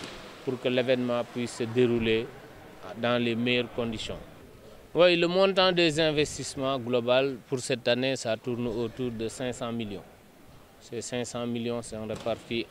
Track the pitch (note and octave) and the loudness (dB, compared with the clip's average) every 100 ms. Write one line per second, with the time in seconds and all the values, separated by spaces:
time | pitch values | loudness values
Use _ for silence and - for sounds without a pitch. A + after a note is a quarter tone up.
0 | - - - - - B2+ C3 B2+ B2 B2+ | -12 -14 -16 -10 -6 -2 0 2 2 2
1 | B2 A#2+ A#2 B2 A#2+ - A2+ B2 A#2+ A#2 | 2 0 -2 -4 -4 -4 0 4 4 4
2 | A2+ A2 B2 - - - - - F#2+ G#2+ | 4 2 0 -10 -18 -20 -20 -16 -14 -4
3 | A#2+ A#2+ A#2+ A2+ A#2+ B2 A#2 - A#2 A2 | 0 2 0 0 2 2 0 -4 -4 -4
4 | - F#2 - - - - - - - D3+ | -8 -10 -14 -20 -20 -20 -20 -20 -4 4
5 | F3+ F3 E3+ F3+ G3 F#3+ F#3 F3 E3+ D3 | 6 6 4 4 4 6 4 6 4 4
6 | D#3 D3 C#3+ - C3 C#3+ C3+ C3+ A#2 B2 | 2 2 0 -2 -8 -4 -2 -2 0 2
7 | A#2 B2+ C#3 B2 - C3 - B2+ A#2+ A#2+ | 4 4 4 -2 -6 -4 -2 0 2 2
8 | C3 C3 A#2+ A2 B2+ A#2 A#2+ A2 A#2 A#2+ | 2 -2 -2 -2 -2 -4 -2 -2 -4 -4
9 | B2 A2 A2+ - B2+ A#2 A#2+ A#2 G#2+ F#2 | -6 -4 -6 -6 -6 -6 -6 -4 -6 -8
10 | - - - - - - - - - A#2 | -12 -20 -20 -20 -20 -20 -20 -20 -12 -10
11 | - B2 A#2 A#2+ A#2+ A#2+ A#2 A#2+ A2+ A2 | -6 -6 -4 -6 -4 -4 -2 -4 -6 -8
12 | A2 G#2+ A#2 G#2+ - A#2 - | -8 -6 -4 -6 -4 -4 -4